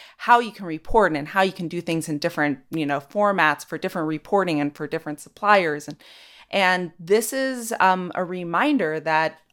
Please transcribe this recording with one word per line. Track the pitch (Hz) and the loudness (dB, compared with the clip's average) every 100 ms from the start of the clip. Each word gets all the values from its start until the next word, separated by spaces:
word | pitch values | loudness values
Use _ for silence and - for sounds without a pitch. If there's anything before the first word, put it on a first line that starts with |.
| - - | -20 -4
how | - 240 | 4 4
you | 226 | 4
can | - 180 | -6 -10
report | 160 - 226 185 151 | -10 0 4 4 2
and | 151 | -2
how | 196 | 2
you | 190 | 2
can | 190 165 | 0 -6
do | 170 | -6
things | 170 165 160 | -4 -4 -4
in | 147 | -4
different, | 165 160 147 135 - | -4 -2 -2 -2 -6
you | 160 143 | -4 -2
know, | 139 | -4
formats | - 208 208 190 156 147 - | -4 0 2 4 2 0 -6
for | 156 | -8
different | 185 180 156 | -6 -4 -4
reporting | 156 - 202 180 151 | -6 -2 0 0 0
and | 147 | -2
for | 143 151 | -6 -8
different | 160 151 147 | -8 -8 -14
suppliers. | - - 208 202 165 147 147 | -16 -4 2 4 4 -2 -8
And, | 151 - - - - - | -18 -20 -20 -20 -20 -6
and | 196 185 180 175 - | 0 2 2 -2 -8
this | 170 214 240 | 0 0 2
is, | 269 262 254 226 - | -2 -4 -4 -6 0
um, | 185 185 180 - | 2 2 -2 -6
a | |
reminder | 175 180 170 170 285 277 160 156 | -6 -6 -4 0 2 2 0 -2
that | 160 156 156 - _ | 0 0 0 -4 _